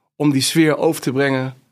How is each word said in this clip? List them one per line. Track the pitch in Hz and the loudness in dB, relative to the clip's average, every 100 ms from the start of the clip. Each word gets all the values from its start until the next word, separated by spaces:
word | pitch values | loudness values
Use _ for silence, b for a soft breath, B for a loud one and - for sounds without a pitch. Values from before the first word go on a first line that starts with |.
| b - | b -4
om | 151 | 0
die | 135 | 0
sfeer | 127 165 160 139 | 0 2 2 2
over | 160 160 | 0 -2
te | - | -4
brengen | 131 139 135 131 131 _ | -2 0 0 -4 -10 _